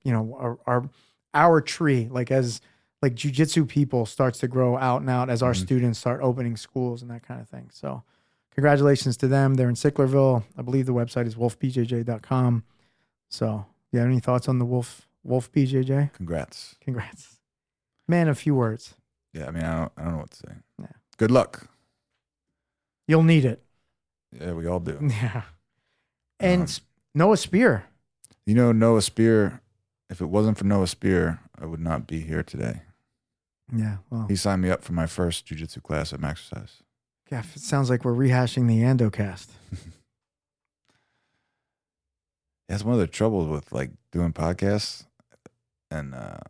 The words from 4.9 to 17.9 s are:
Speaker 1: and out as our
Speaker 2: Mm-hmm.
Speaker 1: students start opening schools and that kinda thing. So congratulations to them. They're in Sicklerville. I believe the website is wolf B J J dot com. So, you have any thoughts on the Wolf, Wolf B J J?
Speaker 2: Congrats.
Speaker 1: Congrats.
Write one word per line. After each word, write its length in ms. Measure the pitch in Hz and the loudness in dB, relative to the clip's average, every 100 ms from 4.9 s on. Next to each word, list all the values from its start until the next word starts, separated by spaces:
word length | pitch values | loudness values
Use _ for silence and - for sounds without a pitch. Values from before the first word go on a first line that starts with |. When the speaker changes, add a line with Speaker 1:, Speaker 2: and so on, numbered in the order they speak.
| 127 | 0
Speaker 1:
and 80 | 131 | 0
out 180 | 123 127 | -2 0
as 140 | 117 | 2
our 100 | 127 | 2
Speaker 2:
Mm-hmm. 100 | 101 | 0
Speaker 1:
students 340 | 92 127 120 110 | 0 2 2 0
start 220 | 123 135 | -4 -2
opening 340 | 135 123 120 113 | -2 -2 -4 -6
schools 460 | - 131 123 117 | -8 -6 -6 -6
and 80 | 120 | -12
that 160 | 117 - | -16 -14
kinda 180 | 123 | -16
thing. 240 | 113 123 123 | -16 -18 -20
So 320 | - 139 131 - _ _ _ _ | -14 -10 -10 -14 _ _ _ _
congratulations 640 | - 147 143 143 139 131 117 | 0 4 6 6 4 0 -2
to 100 | 131 | 2
them. 260 | 139 135 | 2 4
They're 140 | 131 123 | 2 0
in 60 | |
Sicklerville. 680 | 123 147 143 131 139 135 123 104 - | 0 0 2 2 4 4 2 -2 -10
I 60 | |
believe 240 | 123 135 127 | -4 -2 0
the 80 | |
website 320 | 120 120 123 117 | -2 -2 -4 -4
is 100 | 113 | -2
wolf 220 | 120 - | -2 -2
B 120 | 131 | -4
J 140 | 127 | -2
J 180 | 117 120 | -2 -2
dot 200 | 117 113 | -4 -6
com. 420 | - 131 123 117 - _ _ _ _ _ _ | -2 0 2 0 -2 _ _ _ _ _ _
So, 380 | - 113 107 98 _ _ | -6 -4 -4 -10 _ _
you 60 | 123 | 0
have 100 | 120 | 2
any 120 | 127 | 2
thoughts 280 | 120 123 127 | 0 0 0
on 100 | 127 | -2
the 60 | |
Wolf, 440 | 120 123 120 - _ _ | 0 -2 -6 -12 _ _
Wolf 280 | - 127 120 | -4 -4 -2
B 140 | 151 131 | 0 0
J 160 | 131 | 0
J? 260 | 131 139 143 | 0 0 0
Speaker 2:
Congrats. 600 | - 87 82 - - - _ | -4 -8 -6 -8 -14 -20 _
Speaker 1:
Congrats. 580 | - 123 - - - _ _ _ _ _ _ | -8 -8 -10 -16 -20 _ _ _ _ _ _